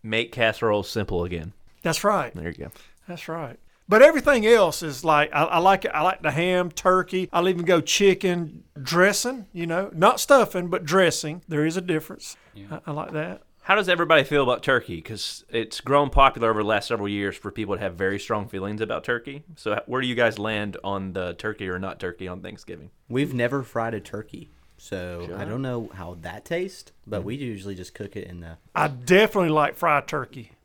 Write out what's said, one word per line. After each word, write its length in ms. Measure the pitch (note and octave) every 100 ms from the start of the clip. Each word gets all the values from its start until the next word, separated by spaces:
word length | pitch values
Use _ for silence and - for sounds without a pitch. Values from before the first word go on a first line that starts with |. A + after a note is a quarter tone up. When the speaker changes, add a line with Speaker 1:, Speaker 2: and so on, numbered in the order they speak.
Speaker 1:
Make 300 | A2 A2 A#2
casseroles 560 | - A2+ G#2+ A2+ G#2 G2
simple 360 | A2+ G2+ F2+
again. 280 | F2+ E2+ D#2+ - - _
Speaker 2:
That's 200 | D#3+ D#3
right. 280 | - G3+ B2
Speaker 1:
There 140 | - D#2+
you 60 | -
go. 140 | C#2+ - - _ -
Speaker 2:
That's 220 | F3 -
right. 300 | E3 C#3 - - _ -
But 140 | G#3
everything 420 | C#4+ D#4 C#4 C4 G#3+
else 360 | A#3 F3+ -
is 220 | D#3+ C3
like, 260 | E3 D3 D3+
I, 120 | D3
I 140 | D#3+ E3+
like 260 | F#3 F#3+
it. 80 | -
I 80 | D#3
like 180 | E3+ F#3
the 100 | D#3
ham, 400 | C#3 F3 F3+ F3+
turkey. 560 | - F#3+ F#3 F3+ F#3 F#3
I'll 160 | F3 F3+
even 160 | F3
go 160 | E3+ F3
chicken 840 | D3+ - G3+ F3+ F#3+ F3 E3 - _ -
dressing, 680 | C3 E3+ F#3+ G3 A#3+ C4 G3
you 140 | F3 E3+
know, 240 | E3 G3
not 240 | D#3+ F#3+ -
stuffing, 480 | - G3 G#3+ F#3 F3
but 160 | F3+
dressing. 580 | D#3+ F#3 F3 - D3+ F3 -
There 160 | D3+ D#3
is 100 | E3+
a 40 |
difference. 560 | F3+ D#3+ - - - - _
Speaker 3:
Yeah. 100 | G#2+ G2+ D3+ -
Speaker 2:
I, 40 |
I 20 |
like 200 | D3 -
that. 300 | D#3 E3 F#3+ _ _
Speaker 1:
How 120 | -
does 140 | G3+ F#3
everybody 340 | F3 E3 D#3+
feel 200 | C3+ D3
about 180 | B2+ B2
turkey? 400 | - C3 - E2
'Cause 420 | - G#2+ - - _
it's 320 | A#2+ G#2+ -
grown 300 | - C#3+ C#3+
popular 400 | C#3 C3+ A2+ A2+
over 120 | G#2+
the 60 | G#2
last 180 | G#2 -
several 200 | A2+ G2+
years 280 | G2+ G2 F#2
for 140 | G2+
people 240 | G2 G2+
to 60 | F#2+
have 140 | G2
very 240 | E2+ F#2+ G2+
strong 280 | - G#2+ G2
feelings 320 | G2 F#2+ G#2
about 220 | A2 D#2+
turkey. 400 | - A#2+ A#2+ C#3 - D#3+
So 180 | A2
h-, 60 | G#2 -
where 140 | B2+
do 60 | B2+
you 80 |
guys 240 | A#2+ A#2 G#2
land 380 | G#2+ G#2+ G#2 F#2
on 280 | G2 G2 F#2+
the 200 | F#2 F2+
turkey 340 | E2+ G#2+ G#2+ F#2+
or 100 | F2+
not 180 | F#2+ -
turkey 300 | F#2 F2 F#2
on 120 | F2+
Thanksgiving? 480 | - - - E2+ D2 _ _
Speaker 4:
We've 260 | B2 C#3+
never 280 | B2+ B2 C#3
fried 280 | B2 - A2+
a 60 | A2
turkey, 500 | F#2+ G#2 G#2+ - D#3+ _ _ _
so 460 | - F#2+ F2+ F2 E2+
Speaker 1:
Sure. 100 | F#2
Speaker 4:
I 60 |
don't 180 | G2+ A#2
know 280 | C3+ A#2+ A2+
how 220 | F#2+ F2 F2
that 240 | D#2+ -
tastes, 480 | - E3+ F#3 - - _ -
but 140 | G#2
Speaker 1:
Mm. 20 |
Speaker 4:
we 100 | F#2 C3+
usually 380 | C3 G#2 F#2+
just 180 | F#2+ F2+
cook 220 | - G2+ G#2
it 120 | -
in 100 | F2
the 180 | E2 E2+ _
Speaker 2:
I 120 | - D#3
definitely 600 | B2+ B2 F#3 G#3+ G#3 E3+
like 240 | D#3 D3 -
fried 300 | E3+ C#3+ -
turkey. 460 | D3+ B2+ C#3 A2+ _